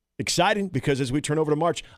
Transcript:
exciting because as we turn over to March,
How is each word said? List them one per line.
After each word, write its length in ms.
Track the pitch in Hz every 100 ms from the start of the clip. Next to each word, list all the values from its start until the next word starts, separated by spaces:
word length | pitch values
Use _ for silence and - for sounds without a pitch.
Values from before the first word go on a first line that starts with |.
| _ -
exciting 500 | 104 - 170 208 196
because 340 | 131 147 135
as 100 | 135
we 80 | 143
turn 180 | - 151
over 140 | 151
to 40 | 147
March, 280 | 170 156 -